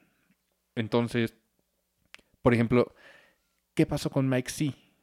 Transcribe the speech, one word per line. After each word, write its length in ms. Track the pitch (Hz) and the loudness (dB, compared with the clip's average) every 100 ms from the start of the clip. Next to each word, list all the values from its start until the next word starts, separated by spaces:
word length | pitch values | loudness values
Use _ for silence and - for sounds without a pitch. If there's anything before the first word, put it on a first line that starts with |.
| _ _ _ _ _ _ _ - | _ _ _ _ _ _ _ -10
Entonces, 600 | 110 120 117 120 113 _ _ _ _ _ _ _ _ - _ _ | -2 -2 0 -2 -4 _ _ _ _ _ _ _ _ -20 _ _
por 120 | 131 | 2
ejemplo, 400 | 117 117 123 - _ - - _ _ _ _ _ | 2 2 2 2 _ -20 -20 _ _ _ _ _
¿qué 120 | - 156 | -2 0
pasó 240 | 147 156 | 0 -4
con 180 | 139 135 | -2 0
Mike 200 | 127 - | -2 -4
C 220 | - 151 - _ _ | -6 -6 -8 _ _